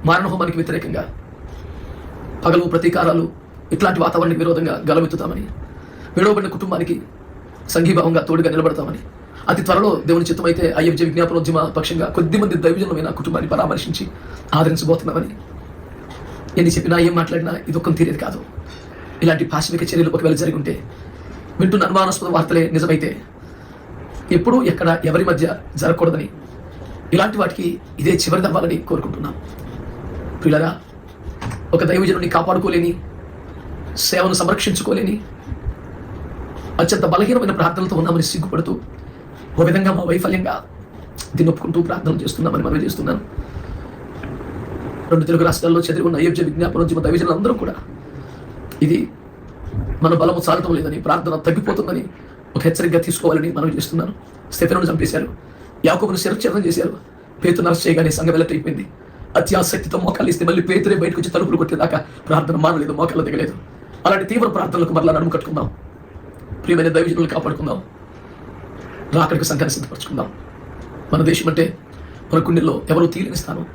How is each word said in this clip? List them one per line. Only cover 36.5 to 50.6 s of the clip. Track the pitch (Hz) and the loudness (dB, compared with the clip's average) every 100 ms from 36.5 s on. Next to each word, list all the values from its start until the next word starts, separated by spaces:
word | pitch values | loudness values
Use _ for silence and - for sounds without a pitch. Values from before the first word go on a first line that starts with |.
| - - - | -12 -8 -2
అత్యంత | 170 202 170 | 0 2 2
బలహీనమైన | 180 208 247 214 | 2 4 4 2
ప్రార్థనలతో | - 165 170 185 165 | 2 2 0 -2 0
ఉన్నామని | 160 165 | 2 2
సిగ్గుపడుతూ, | 160 175 156 - - 95 - - - - - - - - | 0 -2 -2 -2 -2 -4 -8 -16 -16 -16 -18 -18 -10 2
ఒక | 165 | 4
విధంగా | 196 190 | 4 4
మా | 190 | 2
వైఫల్యంగా | - 175 - 185 185 - - - - - - - - - | 2 2 2 0 0 -4 -8 -18 -18 -18 -16 -14 -6 2
దీన్ని | 165 | 2
ఒప్పుకుంటూ | 165 - 170 | 2 0 0
ప్రార్థన | 165 - 156 | 0 0 0
చేస్తున్నామని | 151 - - 160 156 | 0 -2 -2 0 0
మనవి | - 151 170 | 0 0 0
చేస్తున్నాను. | - - - - - - - - - - - - - - - - - - - - - - | -2 -2 -2 -4 -10 -10 -10 -10 -12 -12 -14 -14 -12 -10 -10 -10 -10 -8 -8 -8 -8 0
రెండు | 165 156 | 2 4
తెలుగు | 165 | 4
రాష్ట్రాల్లో | 165 156 170 165 | 4 4 4 4
చెదిరి | 170 165 | 2 2
ఉన్న | 170 156 | 2 2
ఐఎఫ్జే | 170 170 175 | 2 2 0
విజ్ఞాపనోద్యమ | 151 170 - 170 160 | 0 0 0 0 2
దైవజనులందరూ | 151 170 175 170 214 | 2 2 2 2 2
కూడా | 233 - - - - - - - - - - - - | 0 -2 -6 -12 -14 -16 -14 -14 -16 -16 -14 -14 -2
ఇది | 151 170 - - - - - - - - - - | 2 2 0 -8 -20 -20 -18 -14 -8 -6 -4 2
మన | 160 | 4
బలము | 165 160 175 - | 4 4 2 2
చాలటం | 170 | 0